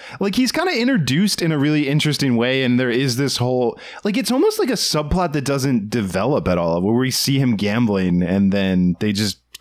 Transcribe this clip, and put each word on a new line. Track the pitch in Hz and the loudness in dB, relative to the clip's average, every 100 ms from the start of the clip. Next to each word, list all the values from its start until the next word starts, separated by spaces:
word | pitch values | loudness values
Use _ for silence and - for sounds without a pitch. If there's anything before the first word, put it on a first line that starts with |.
| - - | -16 -6
Like, | 196 214 | -2 0
he's | 254 | 0
kinda | 311 370 269 | 0 -2 0
introduced | 240 247 123 147 208 - | 0 0 0 0 0 0
in | 165 | 0
a | 151 | 0
really | 147 151 135 | 2 2 0
interesting | 147 151 135 139 117 | 0 0 0 0 2
way, | 120 135 | 2 2
and | 127 123 | 2 2
there | 127 | 2
is | 117 139 117 | 0 0 0
this | 139 - | -2 0
whole, | 123 127 117 - - - | 0 0 0 -2 -14 -6
like, | 208 214 | -4 -2
it's | 214 | 0
almost | 262 427 427 | 2 2 0
like | 320 | -2
a | |
subplot | 220 - 151 147 180 175 | 0 -2 -2 -2 -2 0
that | 147 135 | -2 -2
doesn't | 139 139 120 104 | -2 0 0 0
develop | 120 98 92 117 131 87 | -2 -2 -2 0 0 0
at | 87 | 0
all, | 85 85 | 2 0
where | 98 | 2
we | 117 131 | 0 0
see | - - 135 | -2 0 2
him | 127 101 | 2 0
gambling, | 104 113 117 98 92 90 | 0 0 2 2 2 2
and | 87 95 98 | 2 2 2
then | 101 95 92 90 87 | 2 2 2 2 0
they | 107 | -2
just | 101 104 - _ - | -2 -4 -6 _ -10